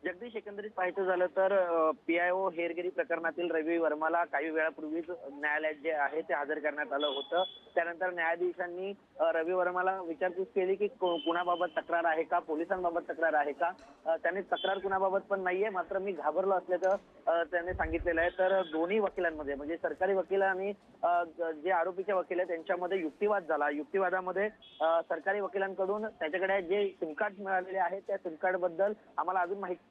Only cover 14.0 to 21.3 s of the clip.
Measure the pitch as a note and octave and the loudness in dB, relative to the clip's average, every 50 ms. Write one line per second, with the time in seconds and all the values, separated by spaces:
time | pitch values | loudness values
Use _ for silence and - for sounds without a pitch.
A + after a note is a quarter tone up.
14 | - D#3 E3 D#3+ - F3 F3 G3 F#3 - F3+ - - F#3+ G3 G3+ F#3+ G3 F#3+ F#3+ | -2 -2 -2 0 0 -2 -2 -2 -2 -2 -2 0 0 -2 -2 0 0 0 0 2
15 | F#3+ F#3+ F#3 G3 F#3 - G3+ G3 F#3 F3+ F3+ F#3 G#3 A3 G3 F#3 E3+ E3+ G3 F#3+ | 2 2 2 0 0 0 -2 0 0 0 0 2 0 0 0 -2 -4 -2 -2 -2
16 | F#3 G3+ F#3+ D3+ C#3 D3+ D3+ F3 F#3+ G3 G3 F3+ - - F3+ F3 F3+ F#3 G3 G3+ | -2 -2 -4 0 -2 0 2 2 2 2 2 2 2 0 -2 2 2 2 2 2
17 | - - - - - - E3 E3+ E3+ D#3 F3+ F3 E3+ F#3 F#3 F3 E3 D#3+ D#3+ E3 | -2 -12 -20 -6 -2 0 2 2 2 0 -2 -2 -2 -2 -4 -2 -2 -2 -2 -2
18 | D#3+ F3 E3 E3 E3 F3 - - F#3 F#3 G3 F#3+ F#3 D#3+ D3+ D#3+ E3 F3 G3+ A3 | 0 0 2 2 2 0 2 2 2 4 4 2 0 0 0 -2 0 2 2 2
19 | G3+ F#3+ - - F3+ E3+ D#3+ D3+ D3+ C#3 C#3+ C3+ D3 D3 E3+ D#3+ - E3+ D3+ - | 2 0 0 0 -2 -2 -2 -2 -4 -4 -4 -4 -4 -6 -6 -4 -4 -4 -2 0
20 | F#3 F#3+ G3 F#3+ F3 - F#3+ G3 G3 F#3+ F#3 F#3 F#3+ G3+ G3+ - - - - - | 0 2 2 2 2 0 2 2 2 2 2 0 -2 -4 -6 -6 -12 -20 -10 -2
21 | - E3 F3 F3 F3 E3 | 2 2 4 2 2 -2